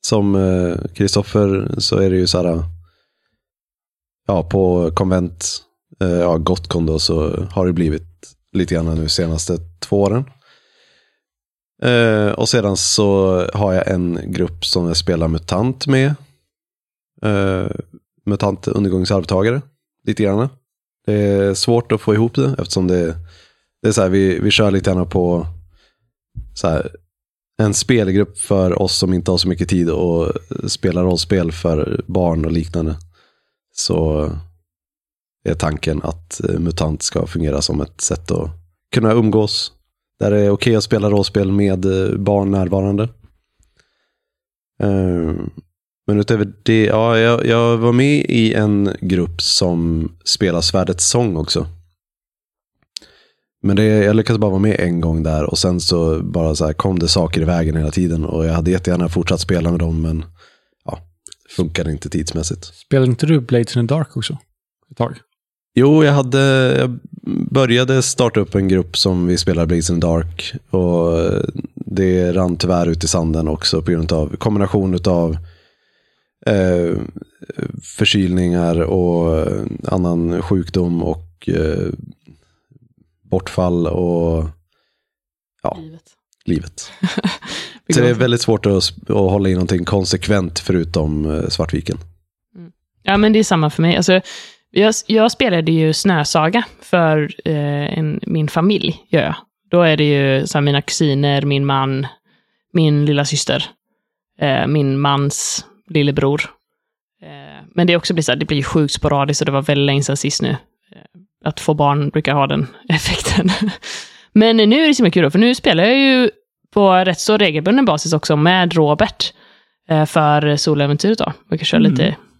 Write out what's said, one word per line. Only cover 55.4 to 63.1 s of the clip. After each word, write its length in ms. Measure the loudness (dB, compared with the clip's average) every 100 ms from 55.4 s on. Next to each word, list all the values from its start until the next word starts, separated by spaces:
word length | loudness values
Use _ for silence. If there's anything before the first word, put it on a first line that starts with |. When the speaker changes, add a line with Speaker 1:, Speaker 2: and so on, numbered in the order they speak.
| -2
Speaker 1:
och 80 | -2
sen 220 | 0 0
så 420 | 0 0 0 -2
bara 320 | -2 -2 0
så 120 | 0 -2
här 60 |
kom 260 | -2 -2 -2
det 100 | 0
saker 320 | 0 0 0
i 40 |
vägen 320 | 0 0 0 -2
hela 140 | -2
tiden 340 | 0 -2 -2
och 220 | -4 -2 0
jag 60 |
hade 180 | 0 0
jättegärna 380 | 0 0 0 0
fortsatt 320 | -2 -2 -2
spela 300 | -2 -2 0
med 80 | 0
dem, 220 | -2 -2
men 220 | -2 -4 -6 -16 _ _ _ _
ja, 140 | -14 -14 -16 _ -20 -20 _ -6
funkade 360 | -4 -4 -4
inte 160 | -6 -6
tidsmässigt. 560 | -6 -6 -6 -6 -8
Speaker 2:
Spelar 420 | -12 -20 _ 2
inte 200 | 2